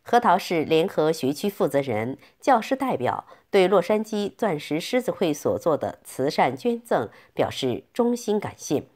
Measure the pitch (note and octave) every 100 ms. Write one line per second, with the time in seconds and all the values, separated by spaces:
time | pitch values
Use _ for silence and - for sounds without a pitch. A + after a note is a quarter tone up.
0 | - A#3+ A#3 F3+ - F3 D3 D#3+ F3+ -
1 | D#3 D#3+ - D3 G#3 - F3+ C#3 C3+ G#2+
2 | A2+ C3+ - _ - B3 G#3+ C4+ C4+ G3+
3 | B2 - - - _ G3+ F3+ G3 E3+ G#3+
4 | A3 G#3+ G3+ - A3 D3+ - D3+ - B3+
5 | A#3 - F3 D3 B2 F#2+ - C#3+ G2+ -
6 | - - C3+ D#3+ E3 A#2+ A#3+ A#3 - F#3
7 | A2 - - - A#2+ - C3 A#2 - -
8 | A#3+ A#3+ - G#3 D#3 - - C#3+ -